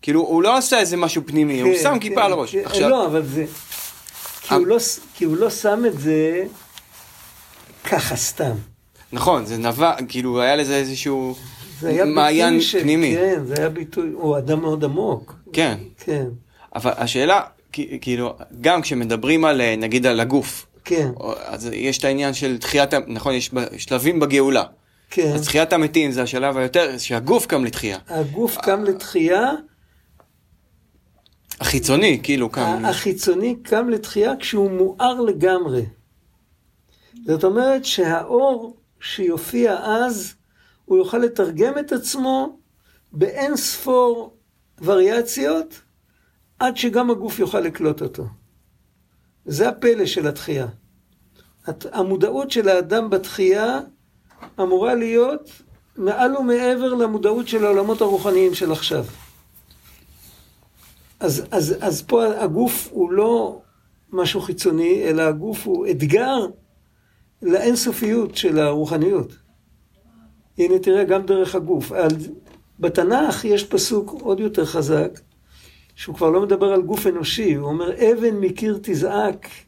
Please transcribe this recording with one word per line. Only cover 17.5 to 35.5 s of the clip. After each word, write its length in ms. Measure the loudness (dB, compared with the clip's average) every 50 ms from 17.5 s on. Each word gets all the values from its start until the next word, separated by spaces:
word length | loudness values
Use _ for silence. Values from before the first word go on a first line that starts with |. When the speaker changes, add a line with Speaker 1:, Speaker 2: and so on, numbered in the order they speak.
| _ _ _ _ -10
Speaker 1:
כ-, 60 | -10 -8 -8 -8 -10
כאילו, 360 | -6 -4 -4 -2 -2 -6 -6 -10 -18 -20 -18 0
גם 200 | 2 4 4 4
כשמדברים 640 | 0 -2 -4 -4 -2 -2 -2 -2 0 2 2 4 4
על, 160 | 4 4 4
אה, 140 | 2 2 0 0
נגיד, 280 | -2 0 0 2 2
על 140 | 2 2 2
הגוף, 460 | 0 2 2 0 0 0 -10 -12 -14 _ _ _ _
Speaker 2:
כן. 280 | -2 0 0 0 -2 -2 -6
Speaker 1:
או-, 140 | -8 -10 -10 -10 -10
אז 240 | -12 -10 -8 -8 -8 -6
יש 240 | -4 -2 -2 -2 0
את 60 | 0
העניין 300 | 0 0 0 -2 -2 -4
של 240 | -2 -2 -2 -4 -4
תחיית 360 | -4 -2 2 2 2 2 2
ה-, 60 | -2 -2 -4
נכון, 260 | -10 -6 -4 -2 -2
יש 200 | -2 -4 -4 -4
ב-, 240 | -4 -4 -4 -8 -12
שלבים 420 | -6 -4 -2 0 0 2 2 2
בגאולה. 440 | 2 2 4 4 4 4 4 2 0 0 -8 _ _ _ _ _ _ _
Speaker 2:
כן. 220 | -2 0 2 2 2
Speaker 1:
אז 100 | 0 -2
תחיית 280 | 0 2 2 2 4 2
המתים 380 | 2 2 2 2 2 2 2
זה 120 | 0 -2 -2
השלב 340 | -2 -2 -2 -2 -2 0 0
היותר, 400 | -2 0 2 2 2 2 -2 -6
שהגוף 480 | -6 -4 -4 -4 0 2 2 2 2
קם 200 | 2 0 0 0
לתחייה. 320 | -2 -4 -4 -6 -6 -6 -6 -10 -8
Speaker 2:
הגוף 500 | -4 -4 -4 -4 -2 -2 -2 -2 -2 -2
קם 260 | 0 0 0 2 2
לתחייה. 680 | 0 -2 -2 -4 -4 -2 0 2 4 2 2 2 0 -2 -4 -8 -14 _ _ _ _ _ _ _ _ _ _ _ _ _ _ _ _ _ _ _ _ _ _ _ _ _ _ _ _ _ _ _ _ _ _ _ _ -14 -6
Speaker 1:
החיצוני, 600 | -4 -2 -2 0 2 2 2 4 4 4 2 2 0
כאילו, 260 | -2 0 0 0 -2
קם. 120 | -2 -2
Speaker 2:
ה-, 280 | -2 -2 -2 0 0 -2
החיצוני 640 | -2 -2 -2 -4 -4 -2 0 0 2 2 2 -2 -4 -6 -2
קם 260 | -2 0 0 2 0
לתחייה 440 | -2 -2 -4 -4 -2 0 0 0 0 -4
כשהוא 320 | -6 -4 0 0 0 0
מואר 500 | 2 2 0 0 2 0 0 0 2 2
לגמרי. 640 | 0 0 0 2 2 2